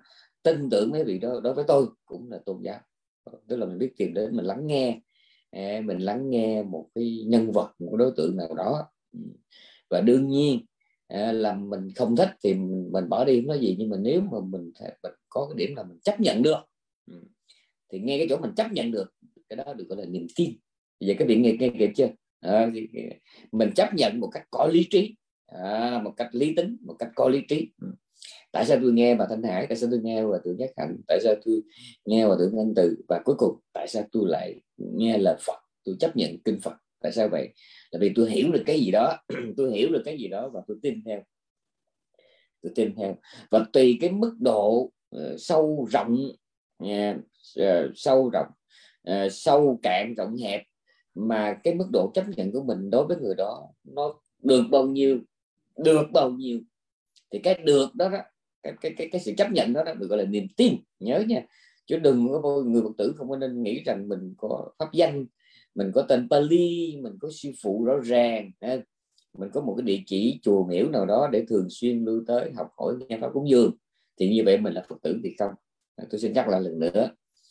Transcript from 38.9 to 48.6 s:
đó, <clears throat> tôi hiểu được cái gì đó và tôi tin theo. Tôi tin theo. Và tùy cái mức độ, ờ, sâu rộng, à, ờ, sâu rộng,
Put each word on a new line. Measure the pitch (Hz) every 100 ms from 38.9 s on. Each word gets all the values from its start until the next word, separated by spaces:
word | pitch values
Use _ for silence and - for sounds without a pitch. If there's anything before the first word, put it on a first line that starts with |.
đó, | 95 135 - -
<clears throat> | 120 117 98
tôi | 131
hiểu | 104 139
được | 165
cái | 143 151
gì | 98
đó | 98 127
và | 101 -
tôi | 107
tin | 143 110
theo. | 110 101 - _ _ _ _ _ _ _ _ _ _ _ _ _
Tôi | -
tin | - -
theo. | 202 202 - _ - -
Và | - 220
tùy | 139 127 120
cái | 170
mức | 196 226 226
độ, | 127 110 104 117 131 - _
ờ, | - 76 78
sâu | - 160 156 151 113
rộng, | 127 113 123 139 - _ _ _ _
à, | 98 101 147 - - _ - -
ờ, | - 175 -
sâu | - 139 131 127
rộng, | 90 69 -